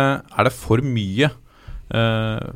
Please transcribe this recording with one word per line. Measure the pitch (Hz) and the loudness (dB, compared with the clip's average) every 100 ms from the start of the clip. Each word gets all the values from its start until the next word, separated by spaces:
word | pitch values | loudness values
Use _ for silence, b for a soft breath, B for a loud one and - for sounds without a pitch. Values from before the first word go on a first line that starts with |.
| 139 139 - - | 6 0 -4 0
er | 113 | 0
det | |
for | - - 117 | 0 0 0
mye, | 139 120 98 98 143 - b b b b - | 2 -2 -2 2 2 0 b b b b -4
eh, | 113 113 110 110 110 - | 0 0 0 -2 -4 -8